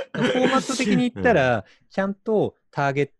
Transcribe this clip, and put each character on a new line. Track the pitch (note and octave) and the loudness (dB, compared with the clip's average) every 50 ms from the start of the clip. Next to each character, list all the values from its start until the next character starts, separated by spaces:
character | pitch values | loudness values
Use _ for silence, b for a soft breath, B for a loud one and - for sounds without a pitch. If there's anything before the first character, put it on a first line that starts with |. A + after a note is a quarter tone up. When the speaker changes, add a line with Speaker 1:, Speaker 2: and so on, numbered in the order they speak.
| - | -10
Speaker 1:
<laughs> | - - | -8 -4
Speaker 2:
フ | - | -2
ォ | A#3+ B3+ B3+ B3+ B3+ | 0 0 2 2 2
ー | B3+ | 2
マ | C4 C4 | 2 0
ッ | C4+ - | -2 -2
ト | C4 | -4
的 | A3+ B3+ G#3+ | -2 0 0
に | G3+ B3 B3 B3 | 2 2 0 -2
言 | - G2 | -2 -2
っ | F#2+ | 0
た | A#3+ A3 | 2 2
ら、 | D#3 C3 B2+ A#2+ G#2+ | 4 2 2 0 0
Speaker 1:
う | |
ん。 | b b b b b _ | b b b b b _
Speaker 2:
ち | - - | -6 -4
ゃ | G3 G3 | -4 -4
ん | G3 | -6
と | - _ A3+ A3 G3+ D3 G#2 - _ _ _ | -8 _ -2 -2 0 -2 -2 -4 _ _ _
タ | - - C#3+ C#3+ | -6 -2 -2 0
ー | C3+ | 0
ゲ | C#3+ C#3+ | 0 -2
ッ | - _ _ | -4 _ _